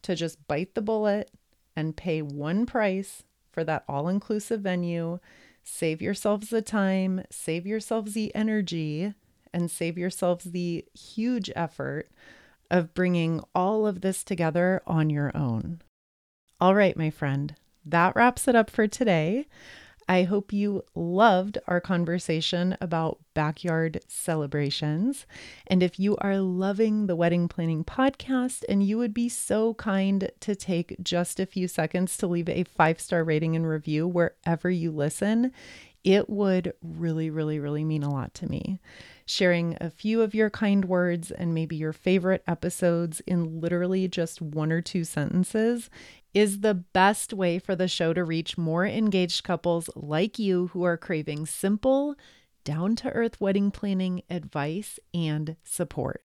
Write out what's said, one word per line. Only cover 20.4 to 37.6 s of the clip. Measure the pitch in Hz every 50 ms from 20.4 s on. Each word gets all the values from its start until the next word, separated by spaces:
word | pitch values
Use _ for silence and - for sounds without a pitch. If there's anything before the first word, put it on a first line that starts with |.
| 202 -
you | 208 202 202 208 202 185 - _ _
loved | 170 170 170 180 190 220 233 190 185 190 208 208 - -
our | - 180 175
conversation | 175 - 190 175 175 160 170 180 - - 165 160 160 - - 175 180 185 180 -
about | 190 170 170 160 160 160 - _ - _
backyard | _ 156 151 151 160 - - 175 160 160 165 165 156 - -
celebrations. | _ - - - - 165 156 147 139 143 147 143 139 139 - 156 151 151 165 202 262 277 - - _ - - - - - - -
And | - 190 185
if | 180 175 - -
you | 190 202 208 -
are | - 202 196 196
loving | 190 185 180 180 190 196 202 196 226 214 214 214 208
the | 190 175
Wedding | 160 170 170 175 175 175 175
Planning | - - 170 165 160 156 165
Podcast | - - - 262 277 269 _ - - 262 254 247 254 - - - -
and | 202 196
you | 196 196 214 226
would | 240 233 208
be | 240 233 240
so | - - - - 196 214 220 226 220
kind | - - 214 196 196 190 196 196 196 190 - _ _
to | - - 208
take | 196 - - 180 170 175 - - -
just | 180 - 180 175 175 - - -
a | 190
few | 185 - 190 185 180
seconds | - - 156 160 - 185 185 180 - -
to | -
leave | 180 175 175 170 170
a | - 185 180
five-star | - _ - 160 160 165 - - - 175 170 160
rating | 165 156 156 160 160 160
and | 165 165
review | 160 156 156 151 156 151 151 165
wherever | 180 175 175 170 - - _ _ 170 165 165 - 180
you | 185 175 160 170
listen, | 151 151 143 156 - - 202 208 220 233 247 262 - - - - - - - - _ _
it | _ 190 190 208 - -
would | 208 202 208 196 185 185 175 170 - _
really, | - 165 160 160 170 165 160 160 160 160
really, | 151 160 156 151 151
really | 151